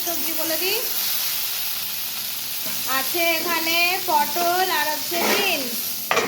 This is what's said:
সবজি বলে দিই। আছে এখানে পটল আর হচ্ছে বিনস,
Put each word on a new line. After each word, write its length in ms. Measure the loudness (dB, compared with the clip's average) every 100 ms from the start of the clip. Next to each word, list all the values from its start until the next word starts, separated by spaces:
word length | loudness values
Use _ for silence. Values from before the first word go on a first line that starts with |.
| -4
সবজি 260 | -2 -2 -2
বলে 180 | -2 0
দিই। 180 | 0 0 -2 -2 -2 -2 -2 -4 -4 -4 -4 -4 -6 -6 -6 -6 -6 -6 -6 -6 -4 -4 -2 0
আছে 200 | 0 2
এখানে 800 | 2 2 0 0 2 2 4 2 4
পটল 640 | 4 4 2 2 4 4
আর 200 | 2 2
হচ্ছে 260 | 0 -2 0
বিনস, 560 | 2 4 2 2 -2 -4 -4 -4 0 0